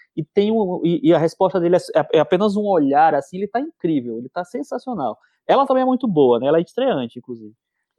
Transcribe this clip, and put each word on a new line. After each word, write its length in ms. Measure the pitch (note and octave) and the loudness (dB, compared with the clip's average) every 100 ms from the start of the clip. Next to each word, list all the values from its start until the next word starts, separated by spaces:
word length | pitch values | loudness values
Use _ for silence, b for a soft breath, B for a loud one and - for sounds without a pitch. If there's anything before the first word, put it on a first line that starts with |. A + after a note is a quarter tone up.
| b - | b -12
e, 60 | |
tem 300 | D#3 - G#3 | -4 0 0
um, 280 | A3 F#3+ F3+ | 0 -2 -2
e, 160 | E3 E3+ D3+ | -2 0 2
e 40 | |
a 60 | E3+ | 2
resposta 400 | E3 - F#3+ F#3+ | 2 0 0 2
dele 160 | E3+ | 2
é, 40 | F3 - D#3+ | 0 0 -2
é, 80 | D3+ | 2
é 60 | D#3+ | 2
apenas 340 | D3 F#3 G#3 G3+ | 2 2 0 0
um 80 | G#3 | 0
olhar, 480 | F3+ C#3 C#3 D#3+ D3 | 2 2 4 4 2
assim, 220 | C3+ F3+ | -4 -8
ele 100 | G3+ | -6
tá 100 | A#3 | -6
incrível, 580 | D#4 - F3 D3+ A#2+ A2+ | -6 -6 -2 -2 -4 -10
ele 100 | B2+ | -8
tá 160 | F3 | -10
sensacional. 720 | F3+ B3 C#4+ B3+ C4 A3 B2+ G#2+ _ _ | -8 -10 -10 -10 -8 -6 -6 -8 _ _
Ela 220 | - A3 C#4 | 0 2 2
também 160 | C4 | 2
é 40 | B3+ | 0
muito 200 | B3+ B3 | 0 -2
boa, 320 | D#3 C3 A#2+ | 2 2 2
né, 80 | C3 | 2
ela 120 | D#3+ | 0
é 40 | |
estreante, 560 | F3+ - C4 E3 A#2+ B2 | -2 -4 -2 -2 -6 -10
inclusive. 340 | A#2+ A#2 G#2+ A2 _ _ _ | -16 -16 -16 _ _ _ _